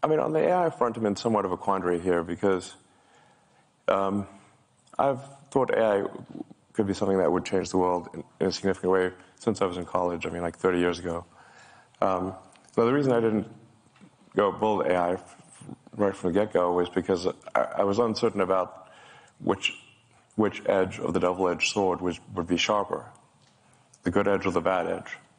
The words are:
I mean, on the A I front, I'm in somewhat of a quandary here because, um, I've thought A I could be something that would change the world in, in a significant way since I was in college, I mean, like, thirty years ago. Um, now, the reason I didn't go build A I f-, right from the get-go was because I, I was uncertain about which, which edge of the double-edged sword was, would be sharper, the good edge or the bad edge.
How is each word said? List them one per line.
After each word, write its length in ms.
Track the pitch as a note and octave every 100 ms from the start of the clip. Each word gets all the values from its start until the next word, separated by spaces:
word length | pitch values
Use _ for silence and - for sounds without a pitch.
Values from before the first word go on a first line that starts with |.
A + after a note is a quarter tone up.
I 60 | D3+
mean, 140 | D#3
on 120 | C3+
the 60 | D#3
A 280 | D#3 F3+ E3+
I 40 |
front, 260 | - A#2+ A2+
I'm 80 | A2
in 100 | G2
somewhat 280 | A#2+ G#2+
of 60 | F#2+
a 60 | F2+
quandary 420 | - F#2+ F2+ F2
here 240 | F2+ F2
because, 500 | E2+ F2 G2+ F#2 F2 - _ _ _ _ _ _ _ _ _ _ -
um, 400 | G2 G2 G2+ G2 - - _ _ _ _ -
I've 240 | C#3 B2+ C3 - -
thought 200 | C#3 B2
A 140 | G#2+
I 200 | A2 G2+ - - - - - - _
could 140 | - G2+
be 80 |
something 240 | F#2+ G2 F#2+
that 120 | E2+
would 140 | F2+
change 260 | D#2+ F#2+ E2+
the 80 | F#2
world 300 | F2+ F2 E2
in, 80 | E2 - _
in 60 | F#2+
a 60 |
significant 400 | F#2+ G2 F#2 F2+
way 180 | F#2 F#2 F2+ - -
since 200 | - G2+
I 40 | F#2+
was 100 | F2+
in 80 |
college, 400 | F2 F#2 F2+ F2
I 60 | -
mean, 120 | E2+
like, 140 | E2+ -
thirty 220 | F#2+ F2+
years 220 | F2 F2
ago. 260 | F2 E2+ - - - - - - - _
Um, 320 | G2 F#2+ F#2 G2 - - - -
now, 80 |
the 80 | A#2
reason 180 | C#3 C3+
I 100 | A#2+
didn't 280 | A2+ G#2+ - - - _ _ _ - _ - -
go 160 | G2+
build 340 | F#2+ G#2+ G2+ -
A 80 |
I 180 | F2+ F2
f-, 220 | F#2 - - - - - - - -
right 180 | G#2
from 180 | F#2+ F#2
the 60 | F2
get-go 340 | G#2+ F#2 F2
was 160 | F2 F2+
because 380 | - F2 F#2 E2+ - - -
I, 40 | - -
I 40 |
was 160 | G2 G2+
uncertain 420 | A#2+ G#2 A#2 G2+
about 480 | F#2 F#2+ F2+ - - - - - - _
which, 360 | - F#2+ - - - _ _ _ _ -
which 260 | G#2+ - -
edge 340 | G2+ F#2+ F#2
of 120 | -
the 60 | F2
double-edged 540 | F2 F2+ F#2 E2+ -
sword 280 | - F#2+ F2
was, 200 | F2+ E2 -
would 120 | G2 E2
be 100 | F2
sharper, 480 | - G#2 G2 - C2+ - _ _ _ _ _ _ _ _
the 80 | -
good 160 | F2+ G2
edge 180 | G2 F#2+
or 60 |
the 80 | F2
bad 260 | F2 F#2 F2
edge. 300 | F2 - - -